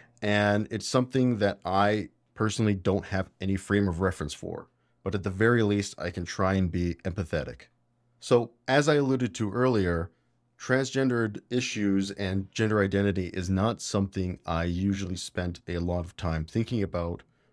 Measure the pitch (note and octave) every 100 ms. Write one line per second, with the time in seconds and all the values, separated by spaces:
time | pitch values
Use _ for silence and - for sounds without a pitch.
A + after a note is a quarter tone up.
0 | - _ G#2 G#2 G#2 G#2 G#2+ A2 - B2+
1 | B2+ C3 B2+ A2 G2+ - - F#2+ G2+ G#2+
2 | - _ _ - A2 A2 G#2+ F#2+ F#2+ F#2+
3 | - F#2+ F#2 _ F#2+ F#2+ - G2+ G2+ E2
4 | F#2+ - D2 - - G1+ - _ _ _
5 | F#2+ G2 G2+ F#2 A2+ A#2+ G#2 G2+ G2 -
6 | F2 F2+ F2 - F#2 F#2+ F2+ F2+ F2 E2
7 | F#2 F2+ F2 D#2+ C2+ - - _ _ _
8 | _ _ - A#2+ A#2 _ - C#3 D3 D3
9 | C3+ C3 B2 - G#2 A#2 B2+ A2+ F2+ E2+
10 | F2 _ _ _ _ _ - C3 B2+ C3+
11 | C3+ A#2+ A2+ G#2+ - B2 A#2+ A2 G2+ G2
12 | G2 G2 F#2+ F#2+ F#2+ - A2 G#2+ G2 G2
13 | G2+ F#2+ F2+ F2+ F2+ F#2+ A2 A2 - G2+
14 | G2 G2 F2+ - - E2 F2 F2 G2 G2
15 | F#2 F2+ - - F2+ E2+ - F2 F2 F2
16 | E2+ - E2+ D#2+ D#2+ A#2+ A2 A#2+ F#2+ F2
17 | E2+ - - _ _